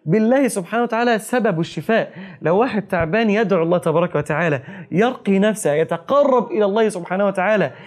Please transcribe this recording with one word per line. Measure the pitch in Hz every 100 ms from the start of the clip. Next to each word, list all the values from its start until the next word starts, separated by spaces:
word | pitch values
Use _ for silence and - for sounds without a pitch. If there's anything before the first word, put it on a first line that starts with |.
| 151
بالله | 170 220 262 254
سبحانه | 202 170 226
وتعالى | 240 226 240 220
سبب | - 247 214 160
الشفاء. | 165 - 180 220 147 - 190 156
لو | 156 185
واحد | 262 202
تعبان | - 175 160 220 226
يدعو | 202 202 185
الله | 165 175
تبارك | 170 156 175
وتعالى، | 147 147 151 170 135 131 190 160
يرقي | 160 240 254 - 190
نفسه، | 214 214 151
يتقرب | 147 165 170 - 285 285 254 -
إلى | 214
الله | 202 208 220
سبحانه | 196 170 190 202
وتعالى، | 190 190 214 139 -